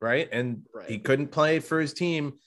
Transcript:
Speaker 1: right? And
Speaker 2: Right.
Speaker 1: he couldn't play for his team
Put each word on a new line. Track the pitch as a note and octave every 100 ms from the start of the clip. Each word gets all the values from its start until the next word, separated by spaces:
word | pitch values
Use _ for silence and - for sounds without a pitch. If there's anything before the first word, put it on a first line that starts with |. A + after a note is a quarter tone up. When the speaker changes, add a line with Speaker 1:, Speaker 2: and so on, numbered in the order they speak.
Speaker 1:
right? | A2+ C3 E3
And | A#2 B2 A#2 -
Speaker 2:
Right. | A2+ F#2
Speaker 1:
he | A2
couldn't | C3 C3+ C#3+
play | D#3+ D3+ D#3+
for | D#3 D#3+
his | D3+
team | - F3 D#3+ D3 -